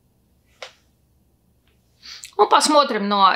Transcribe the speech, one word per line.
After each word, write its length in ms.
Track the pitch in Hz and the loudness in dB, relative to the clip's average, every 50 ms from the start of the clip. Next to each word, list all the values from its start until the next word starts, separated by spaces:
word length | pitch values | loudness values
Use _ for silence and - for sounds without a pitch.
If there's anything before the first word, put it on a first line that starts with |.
| _ _ _ _ _ _ _ _ _ _ _ _ - - _ _ _ _ _ _ _ _ _ _ _ _ _ _ _ _ _ _ _ _ _ _ _ _ _ _ _ - - - - - _ - | _ _ _ _ _ _ _ _ _ _ _ _ -20 -20 _ _ _ _ _ _ _ _ _ _ _ _ _ _ _ _ _ _ _ _ _ _ _ _ _ _ _ -20 -20 -20 -20 -12 _ -2
Ну, 100 | 415 403 | 0 2
посмотрим, 600 | - 294 - - 302 294 285 - 240 208 202 202 | 2 0 0 2 2 2 2 0 -4 -6 -4 -4
но 280 | 208 202 196 185 - | 0 2 2 2 2